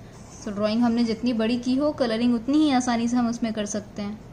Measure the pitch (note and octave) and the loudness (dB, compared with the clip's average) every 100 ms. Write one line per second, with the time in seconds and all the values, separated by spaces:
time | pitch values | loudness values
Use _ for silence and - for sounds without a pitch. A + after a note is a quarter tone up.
0 | - - - - A3 G3+ G#3+ A3+ A#3+ A#3 | -20 -20 -18 -14 -8 -2 0 2 2 2
1 | A3+ A3 A#3+ A3+ A3 B3 B3+ C4 D4+ D4+ | 2 0 0 0 2 0 0 2 2 2
2 | A#3+ A3+ B3 A#3 A#3+ D4+ D4+ B3 B3+ A#3 | 0 2 2 2 2 2 4 4 2 0
3 | A#3 B3 A#3 A3+ A3+ A3 G3+ G#3+ - G#3 | 2 2 0 0 -4 -4 -4 -6 -8 -10
4 | G3+ G#3+ - | -10 -10 -14